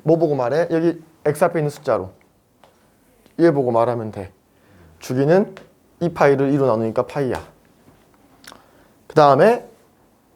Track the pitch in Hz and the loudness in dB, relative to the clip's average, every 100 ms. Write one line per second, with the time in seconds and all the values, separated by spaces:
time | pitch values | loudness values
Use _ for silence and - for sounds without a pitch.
0 | 151 160 165 139 123 143 170 165 170 165 | 0 0 0 -2 -2 -2 -2 0 -2 -4
1 | - _ 151 147 175 170 147 143 - 110 | -12 _ -6 0 -2 0 -4 -6 -4 -4
2 | 95 - _ _ _ _ _ _ _ _ | -4 -16 _ _ _ _ _ _ _ _
3 | _ _ _ - 170 143 123 117 117 117 | _ _ _ 0 2 2 0 0 0 -2
4 | 107 104 92 _ _ _ _ _ - _ | -8 -12 -14 _ _ _ _ _ -20 _
5 | - 131 143 180 208 - - _ _ _ | -6 -2 2 2 0 -8 -20 _ _ _
6 | 170 165 147 135 139 143 135 110 113 110 | -8 0 2 2 0 0 0 0 -2 -4
7 | 123 147 131 85 - _ _ _ _ _ | -6 -6 -6 -6 -10 _ _ _ _ _
8 | _ _ _ _ - - _ _ _ _ | _ _ _ _ -20 -20 _ _ _ _
9 | - 156 147 135 196 240 - _ _ _ | -2 4 4 6 4 2 -6 _ _ _
10 | _ _ _ | _ _ _